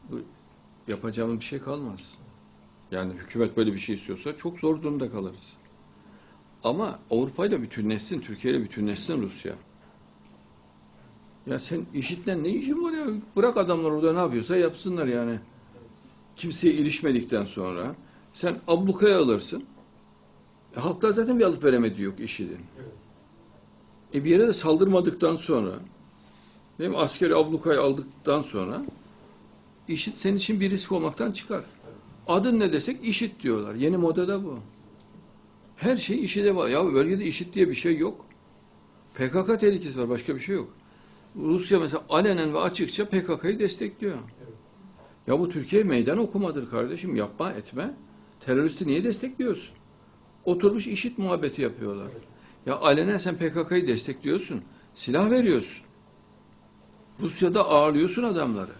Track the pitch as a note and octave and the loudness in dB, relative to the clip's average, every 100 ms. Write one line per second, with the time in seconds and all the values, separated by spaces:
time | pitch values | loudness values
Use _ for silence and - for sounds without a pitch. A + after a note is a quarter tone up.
0 | - A#2 - - - - _ - - G2+ | -12 -12 -12 -20 -20 -20 _ -18 -10 -8
1 | A2+ G#2+ A#2 A2+ - C#3 C3+ D3 C3 G2 | -6 -4 -4 -4 -6 -10 -8 -8 -8 -12
2 | - - - - - - - _ - F#2 | -16 -20 -20 -20 -20 -20 -20 _ -8 -6
3 | F#2 F2+ - A#2 G#2+ A2+ G#2+ G2 G#2+ G2+ | -6 -8 -8 -2 0 2 0 0 -6 -8
4 | - F#2 D3 D3 E3+ F3 D#3+ D#3 D#3 D3 | -6 -8 -8 -8 -10 -2 -2 0 -2 -4
5 | B2 A2 F#2+ F#2+ - - - - - - | -6 -6 -8 -12 -20 -20 -20 -20 -20 -20
6 | - - - - _ - A2+ D3+ G#3 - | -20 -20 -20 -20 _ -6 -4 -2 -4 -8
7 | - A#2 C3+ D3+ G3+ E3+ A2+ - G#2+ G#2+ | -2 -2 -2 -2 -2 -2 -4 -4 -4 -4
8 | - E3 A#2 G2+ B2+ C3+ G#2 - G#2 G2+ | -4 -8 -8 -4 -2 0 -2 -4 -4 -4
9 | - D3+ G2 - - - - - - _ | -4 -4 -4 -8 -12 -12 -18 -20 -20 _
10 | - - - - - - _ - - - | -20 -20 -20 -20 -20 -20 _ -20 -20 -20
11 | - - - - - C3+ - E3+ F3 D3 | -20 -20 -20 -16 -8 -8 -4 -8 -6 -6
12 | C3 F3 A3 F3 D#3+ A3 C4+ D4+ E4+ D#4+ | -6 -6 -4 -2 -2 -2 -2 -2 -2 -4
13 | C#4+ G#3+ - G3 A#3+ A#3+ F3 E3 D#3+ D3+ | -4 -6 -4 2 2 2 2 2 0 2
14 | D#3+ E3+ E3+ A#2+ A#2+ F#3 E3 - F#3+ F3 | 2 4 0 -2 0 2 2 0 -6 -2
15 | C#3 A#2+ A#2 A2+ - - - - - - | -2 0 -2 -6 -10 -20 -20 -20 -20 -20
16 | - - - - E3+ - F3 D3 D3 - | -20 -20 -20 -12 -8 2 2 4 0 0
17 | D#3+ B2 - A2+ G2 - F#2 F2 A#2 E3 | 0 0 0 -2 -2 -6 -6 -6 -8 -10
18 | - - - - F3 - - E3+ F#3+ F#3+ | -20 -20 -20 -6 -4 -4 0 2 2 4
19 | G#3 F#3 C3+ G2+ - - - - - - | 6 6 4 2 0 -10 -12 -20 -20 -20
20 | - _ - - - _ _ - D3+ E3 | -20 _ -20 -20 -20 _ _ -6 -4 2
21 | A3 G#3 A3+ B3 G3 C#3+ C#3+ B2 A2+ G2+ | 2 4 2 4 4 6 4 6 2 0
22 | G2 F#2+ A2+ - F#2+ - F2 - B2+ - | -6 -6 -10 -8 -8 -10 -16 -18 -18 -18
23 | - - _ - - - _ - - - | -20 -20 _ -20 -20 -20 _ -20 -20 -20
24 | - C#3+ D3 F3 A#3 G3 D#3 D#3+ G3 F#3 | -6 -2 4 6 6 4 4 6 6 6
25 | F3+ - E3 E3 - C3+ G2 F#2 - - | 4 2 0 0 0 0 0 -6 -14 -20
26 | - - - - - - - - F3 - | -20 -20 -20 -20 -20 -20 -20 -8 -4 0
27 | C#3 - E3+ E3 D#3 D#3+ D#3+ C#3 C3+ C#3 | -2 2 4 4 2 0 2 4 2 0
28 | - - D3+ D3 C#3 G#2 F#2 D#3+ C#4 - | -6 -6 0 0 0 -4 -4 -6 -8 -14
29 | - - - - - - - - - D#3 | -20 -20 -20 -20 -20 -20 -20 -20 -8 -6
30 | - - G3 G3+ G3 G#3+ F#3+ F#3+ - F#3 | -4 -4 -2 0 0 0 0 -2 -2 -2
31 | D#3 D3 A#3 F#3+ - G#3+ - - - - | -2 -4 -6 -6 -8 -8 -8 -20 -20 -20
32 | - - - F3 A#3+ A#3 G3 D3+ - C4 | -20 -14 0 2 4 2 2 0 -2 -4
33 | A#3 G3 A3+ - C3 A2 G#2 A2+ D3 F#3 | -2 -2 -4 -4 -2 -2 -2 -2 0 2
34 | E3 D#3+ F3+ G3 F#3+ B2 G#2+ - - - | 2 0 -2 -4 -6 -10 -14 -20 -20 -20
35 | - - - - - - - - F#3+ B3+ | -20 -20 -20 -20 -20 -20 -20 -4 0 0
36 | - A#3+ A3+ G3+ G3+ F#3 C3 C#3 F#3 C3+ | 0 -2 -2 2 2 2 2 2 4 4
37 | D#3 F#3+ G3+ - F3 G3 E3+ B2+ E3+ D#3 | 4 2 -2 -4 -6 2 2 2 0 0
38 | F3+ - - - _ - _ - - - | 0 -4 -20 -20 _ -20 _ -20 -20 -20
39 | - - C3 E3+ F#3 A3 G#3 F#3+ E3 B2+ | -20 -4 0 0 0 4 4 2 -4 -4
40 | A#2+ A#2+ C#3 C3+ F#3+ G3 - - - - | -2 -2 -2 -6 -4 -4 -6 -14 -20 -20
41 | - - - - D3+ F3 F3+ F#3+ D#3 D3+ | -20 -20 -18 -6 0 0 4 2 2 -4
42 | - D#3 G3+ F3+ D#3 D#3 F3 F3 E3+ - | 0 2 4 2 0 0 0 0 -4 -2
43 | G#3 F#3+ F3+ D#3 E3+ G#3 G3+ - G#3 F#3+ | 0 -2 0 -2 -2 0 -2 -2 -8 -4
44 | G#3 C#3 A2+ - - - - - - - | -6 -6 -12 -18 -20 -20 -20 -20 -20 -20
45 | - - - C#3 F3 D#3 B2 G3+ G3+ B2+ | -20 -12 -2 0 0 -4 2 2 4 2
46 | A#2 F#3+ A3 G3+ F#3 C#3+ A#2+ A#2 B2 E3+ | 2 0 0 0 -2 -4 -4 -4 -2 -4
47 | F#3 A#2 G#2 - F3+ G#2+ - B2 G#3+ C#4 | -4 -2 -4 -4 -6 -6 -10 -8 -8 -10
48 | - - - - - C3 D#3 D#3+ E3 D3 | -20 -20 -20 -12 0 2 2 2 2 2
49 | A#3 G#3 B3+ C4 B3 F#3 - - - - | 0 -2 -6 -4 -2 -2 -8 -20 -20 -20
50 | - - - - - F3+ G3+ A3 A3+ G3+ | -20 -20 -20 -6 -2 4 4 2 -4 -4
51 | A#3+ A#3+ F#3+ F3 D3 C3+ A#2+ - G#2+ G2+ | -4 -4 -2 0 -2 -2 -4 -4 -8 -6
52 | G2+ - - - - - - D3 D#3 C#3+ | -10 -14 -20 -20 -20 -10 -6 2 6 6
53 | F3+ G3+ F3+ E3+ E3 D#3+ D#3 F3+ F3 A2+ | 4 0 -2 -2 -2 -2 0 2 2 0
54 | - C3 C#3 E3+ - A#2+ - - - - | -2 -6 -2 -2 -2 -10 -10 -20 -20 -10
55 | - C#3 G#3+ B3+ A#3 C3+ F#2+ - - - | 0 2 4 4 4 2 0 -14 -20 -20
56 | - - - - - - - - - - | -20 -20 -20 -20 -20 -20 -20 -20 -20 -20
57 | - - D#3 - F3+ E3 D3+ D3+ D3+ D3 | -20 -8 -6 0 2 4 6 6 6 4
58 | F3 G#3 A#3+ F3 C3+ G#2 F#2 | 2 2 0 0 0 -2 -6